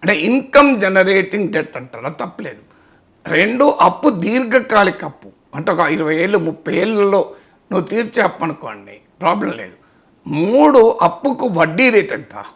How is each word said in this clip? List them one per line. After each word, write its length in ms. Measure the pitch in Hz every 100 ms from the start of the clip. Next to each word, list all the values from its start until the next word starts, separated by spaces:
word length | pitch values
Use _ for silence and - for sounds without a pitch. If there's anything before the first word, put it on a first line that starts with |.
అంటే 120 | 170
ఇన్కమ్ 640 | 196 170 254 - 277 285 247
జనరేటింగ్ 680 | 190 190 185 196 190 196 180
డెట్ 280 | 165 151 -
అంటారు, 300 | 127 117 123
అది 80 | 156
తప్పలేదు. 400 | 190 - 180 117 _ _ _ _ _ _ -
రెండు, 380 | 160 196 247 285 294
అప్పు 280 | 175 180 294
దీర్ఘకాలిక 960 | 208 180 240 247 254 226 214 202 -
అప్పు, 240 | 156 - 101 _ _
అంటే 180 | 139 160
ఒక 60 | 170
ఇరవై 380 | 165 156 156 156
ఏళ్ళు, 220 | 180 202
ముప్పై 360 | 160 156 -
ఏళ్ళలో 560 | - 196 214 202 196 - - _ _ _
నువ్వు 160 | 180 156
తీర్చే 340 | 214 226 -
అప్పు 220 | 196 -
అనుకోండి, 560 | 160 147 127 107 101 101 _ _
ప్రాబ్లం 300 | 160 190 196
లేదు. 220 | 117 95 87 _ _ _ _ -
మూడు, 720 | 151 175 247 302 269 226 -
అప్పుకు 460 | 170 - 277 247 254
వడ్డీ 420 | 175 160 160 254
రేటు 240 | 220 156
ఎంత? 300 | 120 - 104 101